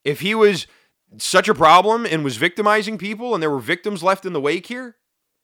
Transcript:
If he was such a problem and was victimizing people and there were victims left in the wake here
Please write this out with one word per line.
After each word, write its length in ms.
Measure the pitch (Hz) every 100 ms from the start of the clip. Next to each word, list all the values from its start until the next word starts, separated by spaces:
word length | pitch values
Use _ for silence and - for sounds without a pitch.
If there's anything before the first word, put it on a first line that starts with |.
| 143
If 160 | 147
he 120 | 175
was 320 | 220 208 170 - _ _ _ _ 107
such 320 | - 185 202
a 60 | 151
problem 500 | 156 175 202 226 226
and 180 | 156
was 140 | 143 113
victimizing 600 | 170 196 208 214 208 214
people 360 | 196 214 247
and 100 | 202
there 80 | 156
were 80 | 139
victims 420 | 113 175 214 196
left 240 | 180 190 185
in 80 |
the 80 | 165
wake 260 | 139 175 -
here 300 | 247 254 _ _ _ _ _